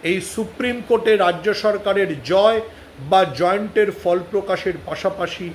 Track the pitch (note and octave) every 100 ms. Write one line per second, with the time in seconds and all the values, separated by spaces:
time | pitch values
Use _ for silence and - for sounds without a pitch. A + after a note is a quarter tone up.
0 | D#3+ F#3 - - A3 - B3 B3 - A#3
1 | A3+ G#3+ F3 E3+ F#3+ G3+ G#3+ G3+ G3+ G3
2 | F#3 D3 B2 F#3+ G#3 A3+ A3 - - -
3 | C#3 F#3+ F3+ B2+ F3 G3+ G#3+ A3 G#3 G#3
4 | F3+ F3+ F3 G3+ - F3+ F#3+ E3 - D#3
5 | G3 G3 F3 - F3